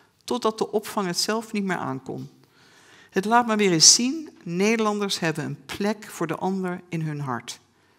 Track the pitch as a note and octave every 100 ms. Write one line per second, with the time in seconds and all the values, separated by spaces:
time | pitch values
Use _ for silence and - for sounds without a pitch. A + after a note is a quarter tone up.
0 | _ _ - A#3+ A3 A3 F#3+ G#3 - G#3+
1 | F#3 F3 - A3+ A3+ G#3 G3 E3+ C3+ C3
2 | - C3 C#3 - _ _ _ _ - -
3 | - G3 G3+ A#3 A#3 G#3+ G3 D#3+ - -
4 | B3 D#4+ D4+ - F3 F3 G#3 A3+ G#3+ G#3
5 | G3+ - E3 D3+ C3+ C#3+ - - G3+ G#3
6 | - - E3 D#3 F#3 F#3+ F#3 F3+ - E3
7 | D#3 D3 C#3 A#2 - - _ _ _